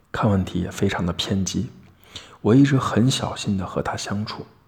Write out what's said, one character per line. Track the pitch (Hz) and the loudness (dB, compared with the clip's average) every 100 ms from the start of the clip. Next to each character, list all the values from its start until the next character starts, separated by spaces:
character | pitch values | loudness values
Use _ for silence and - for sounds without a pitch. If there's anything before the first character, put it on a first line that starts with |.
| _ | _
看 | - 113 | -2 2
问 | 98 90 | 2 0
题 | 90 | -4
也 | 87 | -6
非 | - 101 | -2 -2
常 | - 87 | 0 -2
的 | |
偏 | 87 - 98 | -4 -2 -2
激。 | 92 - 117 - - _ - - - - | -2 -4 -6 -8 -20 _ -20 -20 -20 -4
我 | 104 127 | 4 6
一 | |
直 | 139 135 | 6 4
很 | - - 123 | 2 2 2
小 | - - - | 2 -2 -4
心 | - 98 | -2 -2
地 | 87 | -2
和 | - | -4
她 | 71 - | -4 -6
相 | - 101 110 | -6 -6 -6
处。 | - 73 _ | -10 -14 _